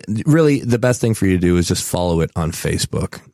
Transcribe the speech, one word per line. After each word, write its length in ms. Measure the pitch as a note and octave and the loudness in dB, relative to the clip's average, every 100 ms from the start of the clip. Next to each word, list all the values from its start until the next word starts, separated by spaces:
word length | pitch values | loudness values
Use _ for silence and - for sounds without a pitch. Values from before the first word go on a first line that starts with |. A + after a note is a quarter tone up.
| - A2 D#3 | -4 -4 2
really 340 | D#3 D3+ C#3+ | 4 4 2
the 200 | B2 A#2 | 0 0
best 200 | B2 A#2+ | 2 0
thing 140 | A#2 | 0
for 120 | A2 G2 | 0 2
you 80 | |
to 60 | F#2 | 2
do 160 | F2 F2 | 2 2
is 100 | F2 | 2
just 160 | F2+ - | -2 -2
follow 300 | F2+ F2 E2 | -2 0 0
it 100 | D#2 - | 0 -2
on 160 | D#2 | -4
Facebook. 720 | - D#2+ E2 - - F2 - - | -4 -4 -4 -4 -4 -6 -8 -20